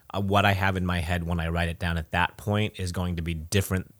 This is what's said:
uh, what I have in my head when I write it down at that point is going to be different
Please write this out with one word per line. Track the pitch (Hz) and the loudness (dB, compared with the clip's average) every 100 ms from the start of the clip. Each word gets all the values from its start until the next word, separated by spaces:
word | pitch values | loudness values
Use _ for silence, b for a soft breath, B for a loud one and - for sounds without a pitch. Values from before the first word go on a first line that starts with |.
| B | B
uh, | 98 | -4
what | 98 101 | 2 4
I | 101 | 4
have | 98 98 92 | 4 2 2
in | 90 | 0
my | 87 | 0
head | 82 87 | 0 -2
when | 85 85 | -2 -2
I | 82 | 0
write | 85 85 | 0 -2
it | 82 | -2
down | 87 85 | -2 -2
at | 92 | -2
that | 90 87 - | 0 0 -2
point | - 104 107 - | -2 0 0 -4
is | 92 | -6
going | 90 90 85 | -4 -2 -2
to | |
be | 82 | -4
different | 82 80 98 - 92 - - | -6 0 0 2 -2 -4 -14